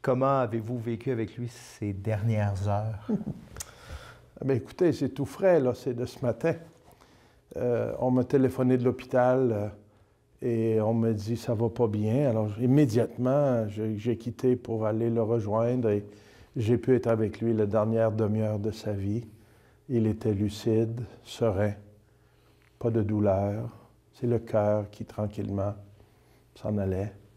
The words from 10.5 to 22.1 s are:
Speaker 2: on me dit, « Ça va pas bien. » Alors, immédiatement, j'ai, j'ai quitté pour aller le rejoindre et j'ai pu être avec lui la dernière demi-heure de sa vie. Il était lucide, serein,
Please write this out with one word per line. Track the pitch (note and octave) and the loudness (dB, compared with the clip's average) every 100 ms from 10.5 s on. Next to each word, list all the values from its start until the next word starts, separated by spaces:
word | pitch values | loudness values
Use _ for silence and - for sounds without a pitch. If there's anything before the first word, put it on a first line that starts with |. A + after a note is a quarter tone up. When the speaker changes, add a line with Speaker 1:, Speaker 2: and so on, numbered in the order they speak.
| A2+ A2+ A2 | 0 2 2
Speaker 2:
on | G#2+ | 2
me | A2+ A2+ | 2 2
dit, « | G#2+ G2+ A#2 | 0 -2 -4
Ça | - | -2
va | A2 A#2 | 0 0
pas | G#2+ A#2 | 2 0
bien. » | G#2 G#2+ A#2+ D3 | 2 0 2 2
Alors, | A2 G#2+ G#2 | 2 -2 0
immédiatement, | B2 C#3 C#3+ A2 A2 - B2+ C#3+ C#3+ B2 G#2+ | 4 6 6 4 0 -2 0 2 2 0 -2
j'ai, | G#2 A2 G#2+ | -4 -4 -2
j'ai | A2+ A2+ | -2 -2
quitté | A#2+ A#2 C3 B2 | -4 -2 0 0
pour | B2+ A2 | -2 -2
aller | A2 A2 A#2 | 0 0 0
le | A#2 | 0
rejoindre | A2 A#2 G2+ G#2+ A#2 B2 A#2 | 2 0 0 0 2 2 2
et | G#2 G2+ - - - - - | 0 -2 -18 -20 -20 -12 -4
j'ai | G#2+ A#2+ | 2 2
pu | B2 B2 | 4 2
être | A#2+ | 4
avec | A2+ A2 - | 2 0 -2
lui | A2+ | 0
la | A2 G#2 | 2 2
dernière | A2 G#2+ A2+ A2+ | 2 2 2 2
demi-heure | G#2+ A2 G#2+ G#2+ G#2+ | 2 0 0 0 -2
de | G#2+ | -4
sa | G#2 - | -6 -6
vie. | G2+ G2 A2 A#2 - - - _ _ - | -4 -2 -4 -6 -18 -20 -20 _ _ -2
Il | B2 A2 | 0 2
était | G#2+ - | 0 0
lucide, | G2+ G#2 G#2 A#2+ A2 A2+ A2+ A2 - | 0 -2 -2 0 2 2 -4 -10 -14
serein, | - - A#2 G2 G#2 G2+ - - _ | -18 -2 0 2 0 -2 -14 -20 _